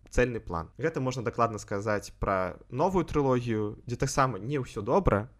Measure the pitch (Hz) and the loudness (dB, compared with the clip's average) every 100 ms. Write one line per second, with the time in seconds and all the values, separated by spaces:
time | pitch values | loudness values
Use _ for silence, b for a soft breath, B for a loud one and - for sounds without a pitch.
0 | - - 123 113 - 85 82 - 120 160 | -4 2 2 2 -6 -6 -6 -4 -4 -2
1 | 131 127 113 113 117 107 - 104 107 104 | -4 -2 -4 0 0 0 -6 -4 0 -2
2 | - - 104 95 92 - - 123 175 185 | -4 -6 0 0 0 -6 -10 -2 2 2
3 | 165 151 139 127 120 107 107 110 - 120 | 0 2 4 2 2 -2 -2 -6 -8 -4
4 | 135 - 131 101 107 147 123 - 104 165 | -2 2 0 0 -4 -4 -4 -6 0 2
5 | 165 104 113 - | 4 2 0 -12